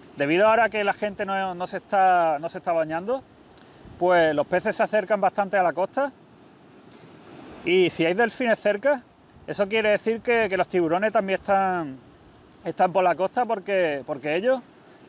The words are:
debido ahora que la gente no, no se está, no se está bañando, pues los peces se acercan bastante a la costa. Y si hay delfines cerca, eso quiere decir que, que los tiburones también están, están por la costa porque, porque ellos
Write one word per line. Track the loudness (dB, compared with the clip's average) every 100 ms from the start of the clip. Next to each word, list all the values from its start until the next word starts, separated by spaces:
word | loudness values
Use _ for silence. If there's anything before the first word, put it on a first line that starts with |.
| -14 -4
debido | 0 2 4
ahora | 4 2
que | 0
la | -4
gente | -2 -6 -6 -6
no, | -4 -4 -6
no | -8
se | -10
está, | -2 2 4 4 2 0
no | -4
se | -8
está | -4
bañando, | -2 -2 -4 -4 -6 -8 -20 -20 -20 -20 -20 -20 -2
pues | 2 4 4 2
los | 0
peces | -2 -2 -2
se |
acercan | 0 0 0 0
bastante | 0 0 0 0
a |
la | 0
costa. | 0 -4 -2 -4 -6 -20 -20 -20 -20 -20 -20 -20 -20 -20 -20 -20 -20 -20 -10 0
Y | 2 2
si | 2 0
hay |
delfines | 2 0 0 -2 0
cerca, | 0 0 0 0 -4 _ -20 -16 -8
eso | -4 -2
quiere | 0 2
decir | 0 0 -4
que, | 0 0 0
que | 0
los | 0
tiburones | 0 0 0 0
también | 0 0 -2
están, | 0 0 0 -2 -6 -10 -18 -20 -20 -20 -20 -14
están | -8 0 0
por | 2
la | 2 2
costa | -2 -2
porque, | -2 -4 -2 0 0 -2 -6
porque | -8 -4 -2
ellos | 0 -2 -4 -20 -20 -20